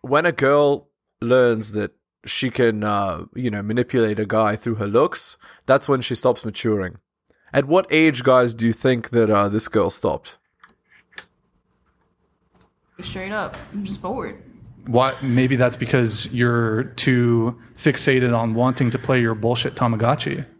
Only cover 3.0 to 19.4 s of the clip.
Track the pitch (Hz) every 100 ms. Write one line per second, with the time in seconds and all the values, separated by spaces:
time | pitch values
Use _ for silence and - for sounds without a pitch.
3 | 98 82 90 - 123 104 104 117 123 127
4 | 113 107 104 110 107 104 120 110 104 110
5 | 160 - - - - - - 135 - 131
6 | 117 120 127 113 110 - 113 107 92 -
7 | _ _ _ _ _ 139 139 180 190 156
8 | 160 127 127 127 123 113 117 110 131 123
9 | - 117 107 101 101 104 - 110 87 -
10 | - 69 - - _ _ _ _ _ _
11 | _ - - _ _ _ _ _ _ _
12 | _ _ _ _ _ _ _ _ _ -
13 | 180 190 190 214 185 - - 202 196 196
14 | 180 170 160 - - - - - - 120
15 | 131 131 135 120 127 131 123 - 117 131
16 | 117 110 - 123 120 120 113 110 143 -
17 | - 123 120 117 113 120 - - - -
18 | - 131 123 117 113 113 127 127 123 120
19 | - 127 113 107